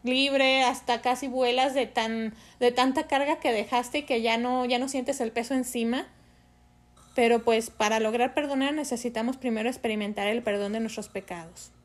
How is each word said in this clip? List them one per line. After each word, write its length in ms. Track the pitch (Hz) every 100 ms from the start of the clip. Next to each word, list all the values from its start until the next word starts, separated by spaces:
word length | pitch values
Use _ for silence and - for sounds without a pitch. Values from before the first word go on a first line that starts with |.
libre, 580 | 240 262 277 277 262 262
hasta 380 | 254 262 - 233
casi 280 | 247 254 277
vuelas 460 | 254 247 254 269
de 120 | 269 240
tan, 480 | 240 220 226 220 - - -
de 100 | 247
tanta 380 | 247 262 277 311
carga 320 | 269 285 302
que 100 | 294
dejaste 480 | 220 208 247 240 294
y 40 |
que 180 | 294 240
ya 140 | 226 226
no, 280 | 247 254
ya 140 | 247 247
no 100 | 269
sientes 320 | 269 254 269
el 120 | 226
peso 220 | 233 233
encima. 520 | 269 247 240 226 254 381 - - _ _ _ _ _ _ - -
Pero 280 | - 233 233
pues 280 | 233 226 226
para 280 | - 214 220
lograr 340 | 220 233 247
perdonar 420 | 277 294 269 269
necesitamos 640 | 302 285 233 240 226 240 262
primero 300 | 254 220 226
experimentar 600 | 254 233 214 208 202 202
el 140 | 233
perdón 320 | 233 202 202
de 60 | 220
nuestros 280 | 226 220 202
pecados. 640 | 196 190 175 165 - - _